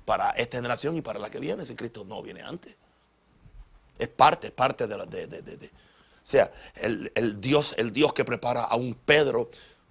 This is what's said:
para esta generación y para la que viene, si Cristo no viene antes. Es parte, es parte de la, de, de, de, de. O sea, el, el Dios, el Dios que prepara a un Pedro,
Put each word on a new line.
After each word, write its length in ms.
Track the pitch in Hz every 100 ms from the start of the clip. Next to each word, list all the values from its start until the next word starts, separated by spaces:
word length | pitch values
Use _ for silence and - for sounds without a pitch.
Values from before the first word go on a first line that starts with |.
| -
para 260 | 98 101
esta 260 | - 117 123
generación 400 | 120 120 139 165
y 60 |
para 160 | 123 101
la 100 | 104
que 100 | 135
viene, 240 | 147 202
si 120 | 143 101
Cristo 280 | 117 110
no 200 | 95 104
viene 180 | 107 120
antes. 340 | - 160 - - _ _ _ _ _ _ - - - - _ -
Es 80 | -
parte, 400 | - 143 165 -
es 60 |
parte 340 | - 131 - 113
de 100 | 101
la, 80 | -
de, 220 | 92 82
de, 160 | 82
de, 140 | 80 -
de. 100 | -
O 600 | _ - _ _ _ -
sea, 240 | 135 98 - -
el, 380 | - 107 107 165
el 260 | - 117 104
Dios, 360 | 123 147 147 -
el 160 | 120
Dios 180 | 110 151
que 140 | - -
prepara 380 | 120 123 123
a 120 | 113 117
un 200 | 123 113
Pedro, 560 | - 147 139 120 113 - - - _